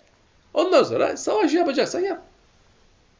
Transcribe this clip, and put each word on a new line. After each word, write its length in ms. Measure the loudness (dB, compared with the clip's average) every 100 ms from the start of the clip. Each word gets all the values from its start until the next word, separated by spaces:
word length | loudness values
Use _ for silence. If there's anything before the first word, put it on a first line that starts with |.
| _ _ _ _ _
ondan 280 | -2 2 4
sonra 340 | 2 0 -2 -2
savaş 360 | -2 0 2
yapacaksan 480 | 2 0 0 -2 -2
yap. 220 | -4 -6 -12 _ _ _ _ _ _ _ _